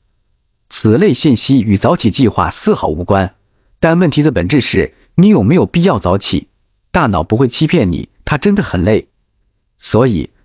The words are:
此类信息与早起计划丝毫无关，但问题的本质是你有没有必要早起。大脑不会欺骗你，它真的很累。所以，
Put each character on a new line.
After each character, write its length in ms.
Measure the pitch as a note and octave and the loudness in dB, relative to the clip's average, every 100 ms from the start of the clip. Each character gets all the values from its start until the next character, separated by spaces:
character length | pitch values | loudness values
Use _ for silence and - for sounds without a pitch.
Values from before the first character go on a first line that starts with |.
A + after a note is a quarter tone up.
| _ _ _ _ _ _ - | _ _ _ _ _ _ -10
此 300 | - A2 A#2 | -2 0 2
类 160 | G#3 | 2
信 220 | B2+ D#3 A#2 | 2 0 0
息 240 | - C3+ | 2 0
与 160 | A2 G2 | 2 0
早 180 | B2+ | 0
起 160 | E3+ A2 | 0 -2
计 160 | - A#2 | 0 0
划 240 | - E2 | 0 -4
丝 240 | - - | -2 -2
毫 140 | G#3 G#2 | -2 -2
无 160 | E2 | -6
关， 320 | F2 G2 F#2+ _ _ _ _ - | -2 -2 -2 _ _ _ _ -4
但 220 | E3 E3+ | 0 2
问 100 | F3 | 0
题 120 | D3 | 2
的 100 | D3+ | 0
本 160 | G2+ F2+ | 0 0
质 120 | D3 | 0
是 340 | - F#2+ C#2+ _ _ | 0 -2 -4 _ _
你 140 | - G3+ | 2 4
有 160 | F#3 | 4
没 100 | G2+ | 4
有 100 | F3 | 2
必 180 | A2+ F3 | 0 0
要 180 | F3+ A#2 | 0 0
早 180 | F2+ G2 | -2 -2
起。 300 | - - - _ _ _ _ | -2 -6 -8 _ _ _ _
大 160 | F#3 C3+ | -2 0
脑 160 | G2 | -2
不 140 | - A2+ | -2 0
会 100 | B2+ | 0
欺 220 | - D#3 | 0 0
骗 240 | F3 G2 | 0 0
你， 160 | D#2+ - _ | -4 -8 _
它 120 | - D3 | -6 -2
真 200 | G#3 G3+ | 0 0
的 80 | |
很 180 | D3 - | -2 -2
累。 260 | F2+ G2+ - _ _ _ _ _ _ _ | 0 0 -2 _ _ _ _ _ _ _
所 280 | - G#2+ C3 | -2 0 0
以， 220 | F2+ - _ | -2 -6 _